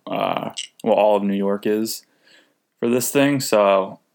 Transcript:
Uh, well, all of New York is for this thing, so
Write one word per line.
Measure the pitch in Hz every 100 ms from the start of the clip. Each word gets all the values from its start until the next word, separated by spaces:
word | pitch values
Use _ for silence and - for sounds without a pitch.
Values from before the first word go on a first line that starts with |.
| -
Uh, | - - - - - - _
well, | - 98
all | 104 104
of |
New | 101 98
York | 98 101 113
is | 107 110 - - _ _ _ _ _ _ _
for | 120
this | 123 123
thing, | 143 139 143
so | 131 107 101 98 98 104 _